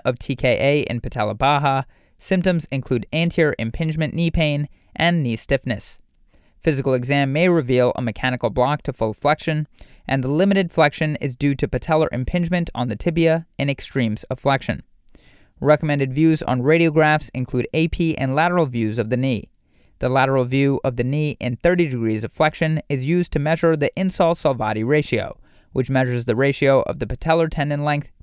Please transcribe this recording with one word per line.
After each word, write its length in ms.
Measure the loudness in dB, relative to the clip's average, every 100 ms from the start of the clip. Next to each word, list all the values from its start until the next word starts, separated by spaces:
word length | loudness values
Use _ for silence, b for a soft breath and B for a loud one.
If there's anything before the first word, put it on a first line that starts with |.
| -2
of 120 | -4
T 160 | -4
K 240 | -2 0 2
A 280 | 2 0 0
in 120 | -6
patella 340 | -6 -4 -4 0
baja, 480 | 2 2 2 0 -4 _ _ _
symptoms 500 | -2 0 2 0 -2
include 340 | -6 -2 -4 -2
anterior 420 | -2 0 2 0 0
impingement 540 | -4 -4 -4 -2 -4
knee 180 | -2 0
pain 380 | 2 0 0 -4 _ _ -2
and 260 | 0 2
knee 140 | 0 -2
stiffness. 640 | -2 -2 -2 -6 -8 -20 _ _ _ _ _ _
Physical 320 | -2 0 0
exam 380 | 0 0 0 2
may 160 | 2 2
reveal 460 | 2 2 2 2 2
a 60 |
mechanical 480 | -4 -2 -4 -2 -2
block 320 | 0 0 0
to 100 | -4
full 220 | -4 -4
flexion, 520 | 0 0 0 0 -2 -4 b b b b
and 160 | -2
the 60 | 0
limited 460 | 2 2 2 0
flexion 420 | 2 2 2 -4 -2
is 160 | -6 -2
due 180 | 0 0
to 140 | -2
patellar 400 | -2 0 0 0
impingement 580 | -2 -2 -2 -2 -2 -4 -4
on 140 | -4
the 80 | -2
tibia 480 | -2 2 2 2 -2 -6
in 120 | -4
extremes 560 | -4 -4 -2 -2 -2 -6
of 160 | -4
flexion. 420 | 0 0 -2 -8 -8 _ _ b b b b b
Recommended 500 | 4 4 2 -2 0
views 300 | 2 2 2
on 180 | 0 0
radiographs 680 | 2 4 4 4 4 2 -2
include 320 | -8 -4 -4 -2
A 140 | 0 -2
P 300 | 0 -2 -2
and 180 | -2 0
lateral 300 | 2 2 0
views 340 | 0 -2 -2
of 100 | -2
the 60 | 0
knee. 320 | 0 -2 -6 _ _ _ _ -4
The 100 | 0
lateral 340 | 2 2 2
view 380 | 2 2 2 0
of 140 | -2 -2
the 60 | -2
knee 320 | 0 -2 -4
in 160 | -6 0
thirty 320 | 0 0 -2
degrees 380 | -2 -2 -2 -4
of 80 |
flexion 480 | 0 0 0 -2 -2 -4
is 180 | -4 0
used 240 | 0 0
to 80 | -2
measure 380 | 0 2 2 2
the 160 | 0 -2
insol-Salvati 920 | -2 2 0 2 0 0 -2 -2 2
ratio, 540 | 0 2 -2 -4 -10 b b b
which 180 | -4 0
measures 360 | 2 2 0 0
the 100 | 2
ratio 460 | 2 2 4 4
of 180 | 2 -4
the 80 | -6
patellar 420 | -4 0 2 2
tendon 360 | -2 -2 -2 -2
length 260 | -2 -6 -8